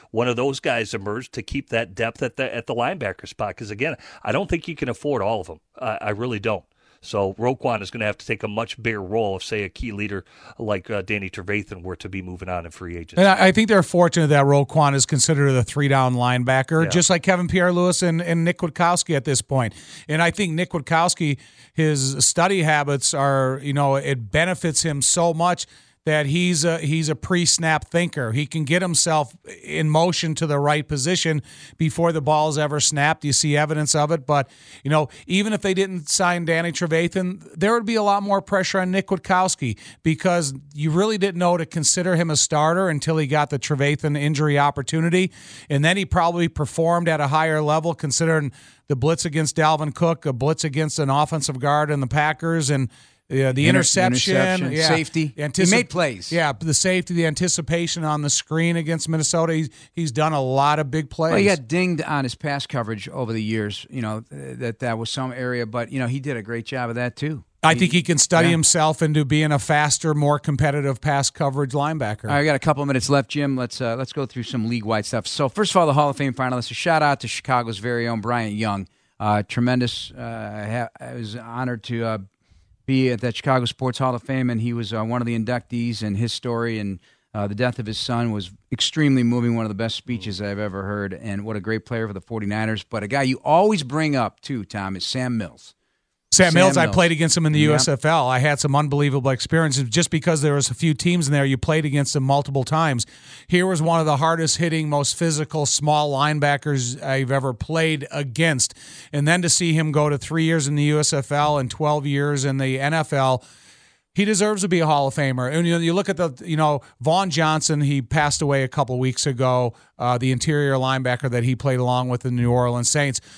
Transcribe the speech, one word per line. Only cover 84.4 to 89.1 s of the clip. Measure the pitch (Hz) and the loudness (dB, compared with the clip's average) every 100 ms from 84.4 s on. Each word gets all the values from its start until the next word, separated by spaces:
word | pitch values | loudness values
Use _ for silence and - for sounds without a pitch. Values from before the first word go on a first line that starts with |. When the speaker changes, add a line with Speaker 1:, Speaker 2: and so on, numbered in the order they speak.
| 123 | -2
Speaker 3:
and | 113 | -2
he | 120 | -2
was, | 117 101 | -4 -4
uh, | 110 | -4
one | 113 120 | -4 -2
of | 120 | -2
the | 117 | -2
inductees, | 110 120 - 120 120 104 | -2 -4 -4 -4 -4 -4
and | 107 98 | -4 -2
his | 117 | -2
story | - 123 117 117 110 | -4 -6 -4 -4 -4
and, | 101 95 _ _ _ | -6 -8 _ _ _
uh, | 107 101 | -6 -4
the | |
death | 104 123 120 | -2 -2 -2
of | 110 | -6
his | 104 | -6
son | - 117 117 | -4 -2 -2
was | 104 90 - _ | -4 -8 -16 _
extremely | - - 156 147 | -4 -2 2 4